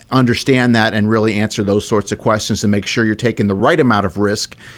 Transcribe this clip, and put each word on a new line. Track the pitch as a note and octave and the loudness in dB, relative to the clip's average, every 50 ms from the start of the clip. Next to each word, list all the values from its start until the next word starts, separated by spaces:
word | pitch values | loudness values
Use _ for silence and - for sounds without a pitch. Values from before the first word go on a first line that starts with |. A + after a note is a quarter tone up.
| - - | -8 -4
understand | B2+ C3 B2+ A#2 A2+ - - C#3 C3 B2+ B2 B2 A#2 | 0 2 2 2 0 0 0 0 2 2 2 2 2
that | A2+ A2 A2 G2 | 2 2 2 0
and | A2 G#2 G#2+ | 0 0 2
really | A2+ A2 G#2+ A2 G2 | 2 2 2 2 0
answer | G#2 G#2+ G#2+ - - G#2 | 0 -2 -2 -2 -2 -2
those | G2+ G2+ G#2 - - | 0 0 0 0 0
sorts | A#2 G#2 - - | -2 -2 -2 -2
of | G#2+ - | -6 -4
questions | - A#2+ G#2+ G#2+ - - A2 - - | -2 0 0 0 -2 -4 -4 -2 0
and | G#2 | 0
make | G2+ G#2 F#2+ | 0 0 -2
sure | - - A#2+ A2+ | -4 -2 -2 0
you're | A2 G#2+ | 0 0
taking | - - A#2 A2 - G#2 G2+ | -2 -2 -2 -2 0 0 0
the | G2 | 0
right | F#2+ A2 C#3+ E3+ D#3+ | 0 0 2 2 2
amount | C#3+ B2 A2 G2+ F#2+ | 2 2 2 0 0
of | F2 - G2 | -2 -2 -2
risk | G#2 G2+ G#2 - - - - - - - - | -2 0 -2 -2 -6 -10 -14 -18 -20 -20 -20